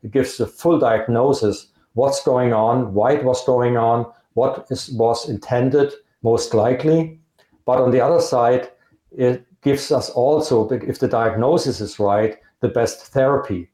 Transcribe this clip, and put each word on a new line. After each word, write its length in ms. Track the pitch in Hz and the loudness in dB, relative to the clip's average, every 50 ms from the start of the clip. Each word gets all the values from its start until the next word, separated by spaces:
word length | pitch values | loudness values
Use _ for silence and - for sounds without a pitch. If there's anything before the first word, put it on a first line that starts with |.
| - | -14
It 80 | 110 | -2
gives 260 | 101 139 - - - - | -2 -2 -2 -2 -2 -6
the 100 | 120 - | -6 -6
full 320 | - - - 170 170 147 | -6 -4 0 0 2 2
diagnosis, 880 | 131 120 113 110 110 - 117 117 127 139 139 - 113 104 95 - - _ _ _ _ _ _ | 2 2 0 0 0 0 0 2 2 2 2 2 0 -2 -2 -4 -10 _ _ _ _ _ _
what's 300 | 113 131 139 139 - - | -2 0 0 0 -2 -2
going 300 | 151 127 123 127 120 117 | 0 0 2 2 2 2
on, 400 | 107 110 113 117 127 127 107 95 | 2 2 2 0 0 -2 -2 -2
why 200 | 101 104 127 147 | 0 2 2 0
it 100 | 147 - | 0 0
was 200 | 127 127 127 - | 0 -2 0 0
going 300 | - 127 123 123 123 123 | 0 0 2 2 2 0
on, 300 | 120 117 113 117 120 117 - - _ _ _ _ | 0 2 2 0 0 -2 -6 -12 _ _ _ _
what 340 | 113 123 135 - - - _ | -2 -2 0 -2 -6 -8 _
is, 220 | 131 - - - | -10 -10 -8 -10
was 360 | 135 110 113 117 123 - - - | -2 0 0 0 0 -2 -4 -8
intended, 680 | 110 101 - - 127 123 123 131 139 147 143 143 - - _ _ _ _ | -8 -10 -6 -4 -2 0 0 2 2 2 0 0 -2 -12 _ _ _ _
most 320 | - 117 113 113 - - - | 0 0 0 0 0 0 0
likely. 680 | 110 104 120 127 - - 156 160 165 160 160 - _ _ _ _ _ _ _ _ _ _ | 0 2 2 0 0 0 2 2 2 0 -2 -8 _ _ _ _ _ _ _ _ _ _
But 160 | - 127 127 | 0 2 2
on 100 | 131 123 | 2 2
the 100 | 120 131 | 2 2
other 200 | - 139 170 170 | 2 4 2 2
side, 480 | 170 - 143 123 120 120 127 127 - - - _ _ _ _ _ _ _ | 0 0 0 2 2 2 2 2 -2 -6 -16 _ _ _ _ _ _ _
it 340 | - - 127 123 123 123 - _ _ _ | -6 0 0 0 0 -2 -8 _ _ _
gives 300 | _ 139 139 139 - - | _ 0 0 0 0 -2
us 180 | 147 127 - - | -2 -2 -2 -4
also, 580 | - 127 123 139 151 156 156 - - 117 135 110 | -2 0 0 2 2 0 0 2 2 0 2 0
if 300 | 127 120 - - 131 - | -2 -6 -4 -6 -4 -2
the 80 | 135 113 | -2 0
diagnosis 760 | - 113 113 110 95 110 117 131 165 175 - 139 113 - | 0 0 0 0 0 0 2 2 2 2 0 -2 -4 -6
is 180 | 107 98 - - | -8 -10 -4 -2
right, 380 | 107 98 101 104 110 110 107 - _ _ _ _ | 0 0 2 2 0 -2 -4 -8 _ _ _ _
the 80 | - - | -4 -2
best 380 | - 123 117 113 - - - - | 0 0 -2 -2 -4 -8 -18 -6
therapy 600 | - 135 131 135 143 - - - 101 90 87 _ | -2 0 2 2 2 0 -2 -4 -8 -8 -8 _